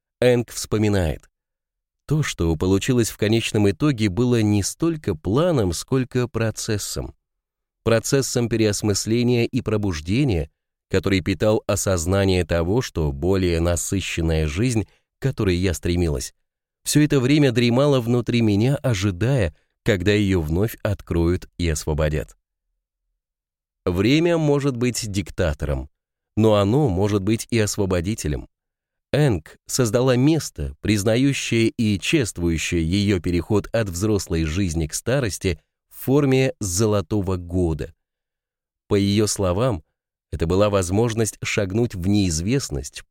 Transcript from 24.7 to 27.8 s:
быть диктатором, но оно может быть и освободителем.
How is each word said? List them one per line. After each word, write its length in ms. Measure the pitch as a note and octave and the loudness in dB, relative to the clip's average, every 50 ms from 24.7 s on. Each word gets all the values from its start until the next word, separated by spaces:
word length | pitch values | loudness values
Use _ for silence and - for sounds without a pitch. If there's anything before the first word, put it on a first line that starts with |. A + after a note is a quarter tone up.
| B2+ | -2
быть 340 | A2+ B2 B2 A2+ - A2 G#2+ | -2 -2 -2 -2 -4 -6 -4
диктатором, 800 | F#2+ G#2 E2 - - - F2+ D#2+ C#2+ - D2 C#2+ C#2 C2 C2+ - _ _ _ _ _ _ _ _ _ | -4 -6 -6 -6 -4 -2 -2 -2 -2 -2 -4 -4 -4 -4 -6 -10 _ _ _ _ _ _ _ _ _
но 200 | G#2 A2 A2 G#2+ | 2 4 4 4
оно 320 | G2+ G2 G2 A#2+ D3 D#3 A#2+ | 4 4 2 2 2 2 0
может 340 | F2 F2+ G2+ G2+ G#2 G#2 | 0 0 0 0 0 0
быть 240 | F#2 G#2 A2+ - - - | 0 0 -2 -2 -2 -2
и 80 | A#2+ A2+ | -2 0
освободителем. 920 | G#2 G2+ - - | 0 0 -2 -2